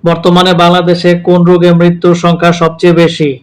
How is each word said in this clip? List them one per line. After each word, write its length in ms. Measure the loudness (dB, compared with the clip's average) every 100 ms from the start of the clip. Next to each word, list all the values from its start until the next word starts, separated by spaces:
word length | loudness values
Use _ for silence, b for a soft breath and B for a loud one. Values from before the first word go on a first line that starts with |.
বর্তমানে 480 | -2 -2 0 0 0
বাংলাদেশে 560 | 2 2 0 0 -2 0 -2 0
কোন 140 | 0
রোগে 260 | 2 2 2
মৃত্যুর 440 | 2 0 0 -2 0
সংখ্যা 280 | -2 0 -2
সবচেয়ে 460 | 0 -2 -2 -2 2
বেশি? 300 | 0 -2 -6 -6